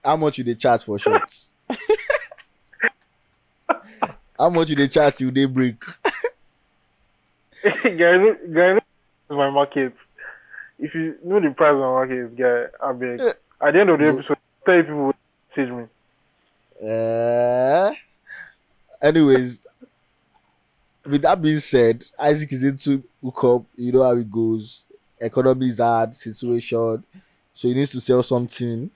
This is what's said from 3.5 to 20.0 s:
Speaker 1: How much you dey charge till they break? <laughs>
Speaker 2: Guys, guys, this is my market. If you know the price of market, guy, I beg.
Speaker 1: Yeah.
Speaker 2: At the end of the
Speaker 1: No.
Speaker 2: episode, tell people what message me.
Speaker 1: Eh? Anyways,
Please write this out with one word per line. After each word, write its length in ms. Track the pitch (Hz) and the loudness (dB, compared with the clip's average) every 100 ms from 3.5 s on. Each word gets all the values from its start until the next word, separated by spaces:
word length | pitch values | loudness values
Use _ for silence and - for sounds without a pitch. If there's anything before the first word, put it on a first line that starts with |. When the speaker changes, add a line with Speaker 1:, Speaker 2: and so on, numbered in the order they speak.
| _ - - - - - - _ - | _ -6 -6 -8 -10 -10 -10 _ 0
Speaker 1:
How 120 | 156 | 0
much 200 | 170 160 | 2 0
you 60 | 143 | 0
dey 120 | 139 | 2
charge 280 | 160 143 - | 4 2 0
till 140 | 131 | -2
they 160 | 131 135 | 0 0
break? 340 | 131 127 113 | 0 -2 -4
<laughs> 240 | - - 440 - 494 _ _ _ _ _ _ _ _ _ _ _ _ _ | -20 -8 -8 -6 -10 _ _ _ _ _ _ _ _ _ _ _ _ _
Speaker 2:
Guys, 720 | 208 - 233 170 170 185 214 - 175 | -2 0 -4 2 4 6 4 2 -2
guys, 220 | 160 180 202 | 2 4 2
this 80 | _ _ _ _ _ | _ _ _ _ _
is 60 | 143 | -2
my 140 | 139 | 0
market. 420 | 139 139 143 131 _ _ _ - - _ - - _ | 2 0 -2 -4 _ _ _ -20 -20 _ -20 -20 _
If 160 | 151 | -10
you 220 | 165 160 - | -6 -8 -8
know 160 | 170 202 | 0 2
the 100 | 185 | 2
price 220 | 254 156 | 2 4
of 60 | 139 | 4
market, 560 | 131 131 131 127 120 120 | 2 0 -2 -4 -8 0
guy, 300 | 123 120 120 - | 0 2 -4 -8
I 100 | 135 | -8
beg. 260 | 123 123 123 | -6 -6 -2
Speaker 1:
Yeah. 120 | 247 - _ _ | -2 -4 _ _
Speaker 2:
At 120 | 147 | 2
the 80 | 165 | 4
end 100 | 196 | 4
of 80 | 151 | 4
the 60 | |
Speaker 1:
No. 140 | 151 139 | 4 2
Speaker 2:
episode, 180 | - 147 _ _ | -4 -6 _ _
tell 180 | - 175 | 2 4
people 240 | 151 151 139 | 2 -2 -4
what 100 | - _ _ _ - | -4 _ _ _ -8
message 160 | 127 | -6
me. 120 | 120 117 _ _ _ _ _ _ _ _ _ 107 | -8 -14 _ _ _ _ _ _ _ _ _ -6
Speaker 1:
Eh? 1080 | 113 113 113 117 120 123 123 131 160 202 302 _ _ _ - - _ _ _ _ - | -4 -2 -2 0 0 0 0 2 2 0 -4 _ _ _ -20 -20 _ _ _ _ 0
Anyways, 640 | 147 160 147 131 123 117 _ _ - _ | 2 4 6 4 2 -10 _ _ -20 _